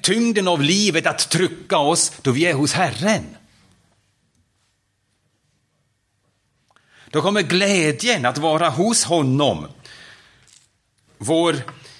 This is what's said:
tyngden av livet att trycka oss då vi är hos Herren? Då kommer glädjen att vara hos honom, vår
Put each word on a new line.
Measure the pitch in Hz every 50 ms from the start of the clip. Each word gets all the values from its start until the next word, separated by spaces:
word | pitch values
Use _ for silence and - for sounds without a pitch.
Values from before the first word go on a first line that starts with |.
| -
tyngden | - 196 226 233 233 214 208 190 185
av | 175 151 139
livet | 147 185 196 214 196 151 160 135
att | 165 143 - - -
trycka | - 165 185 160 - - - - 196 160
oss | 143 143 170 165 - - - - -
då | 135
vi | 120 135 165
är | 175 156
hos | 135 151 139 -
Herren? | 160 185 147 - 107 147 214 220 - - - - - - _ _ _ _ _ _ _ _ _ _ _ _ _ _ _ _ _ _ _ _ _ _ _ _ _ _ _ _ _ _ _ _ _ _ _ _ _ _ _ _ _ _ _ _ _ _ _ _ _ _ _ _ _ _ _ _ _ _ _ _ _ _ _ _ _ _ _ _ _ _ - - -
Då | - 151 147
kommer | 190 208 214 180
glädjen | 135 160 185 202 196 202 185 160 151 147 226 - 240 240 170 120
att | 123 127 143
vara | 151 165 156 160 170 160
hos | 127 135 185 226 233 220 -
honom, | - 170 165 147 131 131 143 147 131 95 78 73 71 - - - - - - - - - - - _ _ _ _ _ - - _ _ _ _ _ _ _ _ _ _ _ - 107
vår | 113 156 165 170 170 160 135 120 - - - - - -